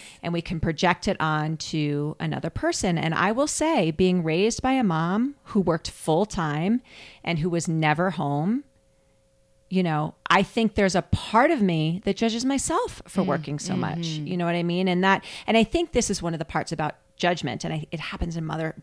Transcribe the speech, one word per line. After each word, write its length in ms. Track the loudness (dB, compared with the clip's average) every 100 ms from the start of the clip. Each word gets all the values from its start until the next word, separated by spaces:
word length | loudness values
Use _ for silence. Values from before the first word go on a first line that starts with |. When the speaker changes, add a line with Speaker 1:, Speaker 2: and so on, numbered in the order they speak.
| -18 -10
Speaker 1:
And 120 | -4
we 80 | -4
can 180 | -4 -2
project 480 | -2 2 2 2 -2
it 80 | 0
on 340 | 0 0 -2 -4
to 600 | -4 -2 0 0 -2 -4
another 300 | -4 -2 -4
person. 480 | -2 -2 0 0 0
And 160 | 0
I 180 | 0 0
will 160 | 0 -2
say, 440 | 0 2 2 2
being 320 | 2 4 4
raised 380 | 2 2 0 0
by 120 | 0
a 100 | 2
mom 520 | 2 0 0 0 -2 -4 -2
who 160 | 0
worked 280 | 2 0 -4
full 360 | -6 0 2 2
time 560 | -2 -2 0 0 0 -4 -20 -20 -12
and 160 | -6 -2
who 100 | 0
was 180 | -2 0
never 440 | 2 2 2 0
home, 540 | 0 -2 0 0 -2 -6 _ _ _ _ _ _ _ _ _ _
you 140 | 0
know, 320 | 0 0 -2 -6 2
I 140 | 4
think 320 | 4 0 0 2
there's 200 | 4 2
a 60 |
part 460 | 0 -2 2 4 4
of 120 | 4
me 400 | 2 2 0 0
that 140 | -2 0
judges 260 | -2 0
myself 580 | -2 -2 0 -2 -2 -8 -6
for 140 | -2
Speaker 2:
Mm, 40 | 0
Speaker 1:
working 300 | -2 -2 -8
so 160 | -4 -2
much. 240 | -2 -4
Speaker 2:
mm-hmm. 280 | -4 -4 -4
Speaker 1:
You 100 | -2
know 80 | -2
what 100 | 0
I 80 |
mean? 240 | 0 0 2
And 120 | 2
that, 200 | 4 2 -2 -10 2
and 80 | 2
I 80 |
think 300 | 4 0 0
this 160 | 0 0
is 120 | -2
one 120 | -4
of 60 | -6
the 60 | -4
parts 260 | -4 -4
about 240 | -4 -4 -6 _ -2
judgment, 480 | 0 0 -4 -6
and 100 | -6
I, 120 | -6 -8
it 80 | -10
happens 360 | -10 -6 -6 -4
in 80 | -6
mother, 280 | -4 -6 -6